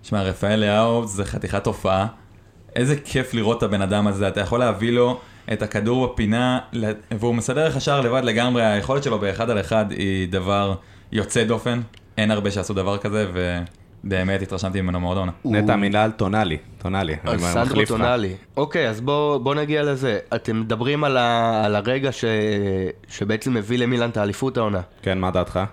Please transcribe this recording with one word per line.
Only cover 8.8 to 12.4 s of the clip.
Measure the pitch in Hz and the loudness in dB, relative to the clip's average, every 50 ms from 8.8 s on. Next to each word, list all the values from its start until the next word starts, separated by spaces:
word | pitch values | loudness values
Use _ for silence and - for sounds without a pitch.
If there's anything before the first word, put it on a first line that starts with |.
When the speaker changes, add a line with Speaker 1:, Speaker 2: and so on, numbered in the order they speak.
| 95 - 135 139 | 0 0 0 0
Speaker 1:
שלו | 139 135 117 107 | 0 0 0 0
באחד | 101 98 95 98 113 120 | 0 -2 -2 -2 -2 0
על | 117 104 | 0 -2
אחד | 95 - 113 110 107 101 | 0 2 2 2 2 0
היא | - 53 98 98 95 95 95 90 | -2 -2 0 0 0 0 0 0
דבר | 95 95 90 95 101 101 101 98 95 92 - - - - - - | -2 -2 0 0 0 2 2 0 -2 -4 -6 -16 -20 -20 -14 -4
יוצא | - 107 98 - - 120 113 | -2 -2 -2 0 0 0 2
דופן. | 107 117 110 - 123 120 123 117 110 - - - - - - | 2 0 0 0 -2 -2 -2 -4 -8 -12 -20 -20 -10 -2 0
אין | 107 107 | 2 2
הרבה | 110 104 | 2 2